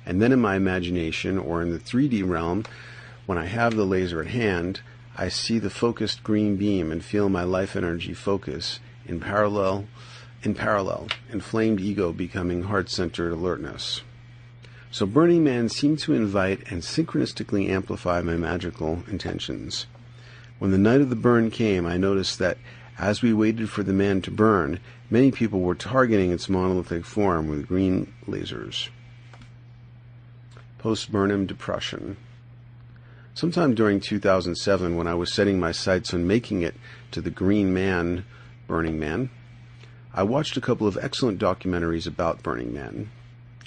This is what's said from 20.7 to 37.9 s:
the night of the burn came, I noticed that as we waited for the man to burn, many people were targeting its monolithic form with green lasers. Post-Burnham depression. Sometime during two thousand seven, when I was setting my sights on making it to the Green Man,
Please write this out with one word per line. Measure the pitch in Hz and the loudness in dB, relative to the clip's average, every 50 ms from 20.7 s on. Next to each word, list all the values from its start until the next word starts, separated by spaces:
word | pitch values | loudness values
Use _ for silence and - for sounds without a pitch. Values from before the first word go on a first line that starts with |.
the | 95 95 | 4 6
night | 101 113 123 143 | 6 6 6 6
of | 143 127 | 4 4
the | 120 | 0
burn | 110 - 123 120 117 113 110 | 2 4 4 6 6 4 2
came, | - - 113 107 98 90 85 | 0 0 0 2 2 2 0
I | 85 87 | 0 0
noticed | 90 95 98 98 95 92 - - - | 0 2 2 2 0 0 -2 -4 0
that | 90 87 - - - - - - - - - | 0 -2 -2 -2 -10 -20 -20 -20 -20 -20 -10
as | - 90 101 107 - | -4 -2 -2 0 2
we | 127 117 | 2 4
waited | 110 107 107 110 113 113 110 104 | 4 4 4 2 2 0 -4 -6
for | - 104 | -4 -4
the | 98 98 | 0 0
man | 95 95 98 101 98 95 | 2 2 4 2 2 0
to | 85 - | -2 -4
burn, | 95 101 110 110 107 92 78 69 82 - - - - - - - | 2 4 4 6 6 4 2 0 -2 -6 -8 -14 -20 -18 -6 0
many | 110 117 135 135 | 4 6 6 6
people | - - 113 104 104 92 | 4 2 -2 0 2 2
were | 90 90 87 | 2 2 0
targeting | - - 98 127 131 127 117 110 98 92 90 | -2 -4 -2 2 2 4 6 6 4 4 4
its | 87 82 - - | 2 -2 -2 0
monolithic | 95 92 92 92 92 90 82 - 87 85 85 | 0 2 2 2 0 0 -2 -2 -4 -6 -6
form | - - 107 104 98 87 80 80 78 | -4 -2 0 2 2 2 2 0 -2
with | 76 73 67 64 | -4 -4 -4 -2
green | 90 92 95 92 92 92 50 - - - - | 0 2 2 2 2 0 -2 -4 -10 -16 -10
lasers. | - 98 95 - - - 57 53 - - - - - - - - - - - - - - - - - - - - - - - - - - - - - - - - - - - - - - - - - - - | -8 -6 -6 -6 -6 -8 -10 -10 -8 -8 -8 -8 -8 -12 -16 -20 -20 -20 -20 -20 -20 -20 -20 -20 -20 -20 -20 -20 -20 -20 -20 -20 -20 -20 -20 -20 -20 -20 -20 -20 -20 -20 -20 -20 -20 -20 -20 -20 -20 -18 -6
Post-Burnham | - 113 110 - - - 107 101 98 101 101 101 98 | -2 -2 -2 -2 -2 -2 0 2 2 4 2 2 0
depression. | 92 92 - - - 87 - - - - - - - 101 - - - - - - - - - - - - - - - - - - - - - - - - | -2 -4 -8 -6 -4 -4 -4 -4 -6 -8 -8 -8 -10 -12 -12 -16 -20 -20 -20 -20 -20 -20 -20 -20 -20 -20 -20 -20 -20 -20 -20 -20 -20 -20 -20 -20 -16 -8
Sometime | - - 175 165 175 165 139 113 | -2 -2 0 2 2 4 4 4
during | 107 110 104 101 98 | 6 6 4 4 2
two | - - 104 101 | 0 0 -4 0
thousand | - 98 95 95 87 90 85 | 4 4 4 4 2 -2 -4
seven, | - - 101 98 90 90 85 85 | -4 0 2 2 2 2 0 0
when | 85 85 | 0 -2
I | 85 87 | 0 0
was | 87 87 - | -2 -2 -2
setting | - - 101 101 98 92 | 2 2 4 4 4 2
my | 85 82 | 2 0
sights | 85 - - 98 92 92 - - | -2 -2 0 2 2 2 0 -2
on | 92 87 87 | -2 0 2
making | 90 104 123 120 - 104 92 | 2 2 2 2 0 -2 -2
it | 85 - - - - - - - - - | -2 -2 -4 -8 -16 -20 -20 -20 -18 -10
to | - - | -8 -6
the | 82 87 | -6 -6
Green | 78 - 95 95 104 104 98 95 | -4 0 2 4 4 4 4 2
Man, | 92 92 95 98 | 2 2 2 2